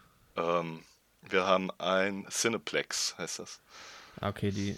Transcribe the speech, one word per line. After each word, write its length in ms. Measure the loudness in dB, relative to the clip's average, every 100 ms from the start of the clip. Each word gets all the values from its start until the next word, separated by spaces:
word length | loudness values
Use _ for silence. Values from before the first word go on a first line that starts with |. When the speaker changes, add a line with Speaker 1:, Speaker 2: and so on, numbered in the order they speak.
| -20 _ _ -2
Speaker 1:
Ähm, 440 | 2 2 0 -8 -14 _ _ _ 0
wir 160 | 2 6
haben 260 | 6 4 -2
ein 460 | 0 2 2 0 -6
Cineplex, 840 | 0 2 0 -2 -2 -2 -2 -4 -4
heißt 220 | -8 -8
das. 220 | -10 -16 _ -20 -18 -18 -18 -6
Speaker 2:
Ah, 100 | -4
okay, 220 | -2 -2
die, 240 | 0 -2